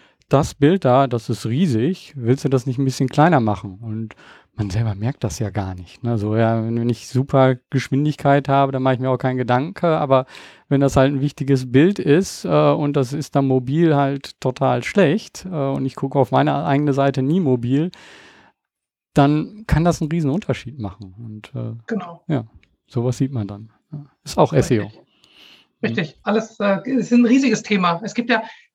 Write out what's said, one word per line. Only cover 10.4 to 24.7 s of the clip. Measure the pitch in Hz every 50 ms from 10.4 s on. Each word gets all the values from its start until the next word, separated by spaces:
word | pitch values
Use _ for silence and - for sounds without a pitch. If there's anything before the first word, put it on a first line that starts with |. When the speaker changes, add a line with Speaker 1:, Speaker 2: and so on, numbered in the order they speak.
| - - - - _ -
Speaker 1:
wenn | 143 135
das | 139 139 131
halt | 143 131 139 147
ein | 135
wichtiges | 135 147 - - 135 135 139 131 131 127 120
Bild | 131 151 185 202 -
ist, | - 151 143 170 196 - - - -
äh, | 175
und | 160 147 151 147 143 156 151 143 143
das | 147 131 120 139
ist | 151 147 - -
dann | 143 139
mobil | 135 131 131 123 123 139 160 170 160 151
halt | 143 143 135 143 139 - - - -
total | - 135 127 - 139 131 123 123 117
schlecht, | - - 202 190 139 160 220 - - - - -
äh, | 185
und | 185 156 139 139 135 139 135
ich | 131 -
gucke | - - 135 135 139
auf | 127 -
meine | 131 131 143 151 143 143 156
eigene | 165 139 139 147 147 135
Seite | 139 139 139 131 135 131
nie | 135 160 190
mobil, | 180 135 127 123 117 120 131 143 160 180 - - - - - - - - - _ _ _ _ _ _ _ _ _ _ _ _ _ _ _ -
dann | 147 139 143 147 151 156 - - 107 113
kann | - 147 147 165
das | 175 156 -
einen | 165 143 160
riesen | 170 156 143
Unterschied | 147 190 - - - - - 117 135 147
machen. | 107 98 92 - 107 95 92 104
Und, | 117 113 107 107 104 - -
äh, | 123 117 113 113 117 113
Speaker 2:
Genau. | - 233 196 - 170 170 - _ -
Speaker 1:
ja, | 156 131 117 110 _ - _ _ _ _ _
sowas | _ - 120 117 127 123 -
sieht | 139 131 143
man | 120 104 98
dann. | 101 101 110 110 _ _ _ _
Ja, | - 147 143 - _ _ -
ist | - - -
auch | 160 - 160
Speaker 2:
Richtig. | 139 117 -